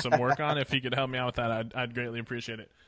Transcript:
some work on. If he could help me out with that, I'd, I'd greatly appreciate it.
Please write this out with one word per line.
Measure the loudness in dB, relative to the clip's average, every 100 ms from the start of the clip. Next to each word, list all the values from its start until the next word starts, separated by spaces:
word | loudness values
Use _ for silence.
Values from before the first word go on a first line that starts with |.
some | 6 4
work | 4 2
on. | 2 0
If | 0
he | 0
could | 0
help | 0 0
me | 0
out | 0
with | 0
that, | 0
I'd, | 0 -2
I'd | -4 -4
greatly | -4 -4 -4
appreciate | -6 -6 -6 -8
it. | -12 _